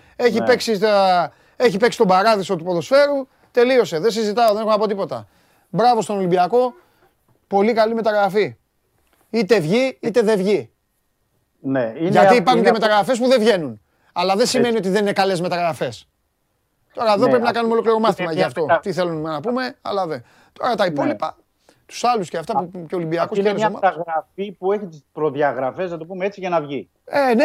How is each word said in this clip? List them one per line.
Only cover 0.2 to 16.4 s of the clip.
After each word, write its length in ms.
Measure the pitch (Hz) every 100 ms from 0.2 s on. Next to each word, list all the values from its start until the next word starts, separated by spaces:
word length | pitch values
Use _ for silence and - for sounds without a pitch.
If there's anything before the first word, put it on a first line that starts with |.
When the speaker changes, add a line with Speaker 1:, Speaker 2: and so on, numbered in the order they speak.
| 247 220
Speaker 2:
Ναι. 60 | 233
Speaker 1:
παίξει 300 | 240 226 202
στα, 560 | 214 202 190 180 151 - _ -
έχει 220 | 247 180
παίξει 160 | 233 -
στον 120 | 208
παράδεισο 480 | 185 220 208 180 180
του 80 |
ποδοσφαίρου. 640 | 175 170 139 277 285 277 262 _ _
Τελείωσε, 480 | 247 247 262 196 156
δεν 120 | 220
συζητάω, 420 | 208 208 208 226
δεν 80 | 208
έχω 80 | 220
να 80 | 214
πω 100 | 208
τίποτα. 400 | 202 160 123 104 _ _ _ _
Μπράβο 320 | 170 240 226
στον 160 | 208 202
Ολυμπιακό. 560 | 185 180 180 247 247 - _ _ _ _ _ _ _
Πολύ 260 | 196 214
καλή 200 | 226 220
μεταγραφή. 600 | 226 220 208 202 208 160 117 _ _ _ _ _ _ _
Είτε 300 | 220 190 214
βγει, 380 | 151 233 262 -
είτε 220 | 233 220
δεν 160 | 214 208
βγει. 320 | 190 180 120 _ _ _ _ _ _ _ _ _
Speaker 2:
Ναι, 340 | 139 135 113 127
είναι 120 | 165
Speaker 1:
Γιατί 160 | - 196
Speaker 2:
απ-, 60 | 247
Speaker 1:
υπάρχουν 180 | 247
Speaker 2:
είναι 80 | 233
Speaker 1:
και 80 | -
Speaker 2:
απ-, 120 | 226
Speaker 1:
μεταγραφές 380 | 220 208 190 233
που 80 | 254
δεν 120 | 254
βγαίνουν. 420 | 214 190 139 107 _ _ _
Αλλά 220 | - 185 196
δεν 100 | 247
σημαίνει 220 | 247 240 226
Speaker 2:
Έτσι. 40 |
Speaker 1:
ότι 100 | 185
δεν 120 | 202
είναι 120 | 202
καλές 280 | 196 196 180
μεταγραφές. 680 | 180 175 170 151 139 110 - _ _ _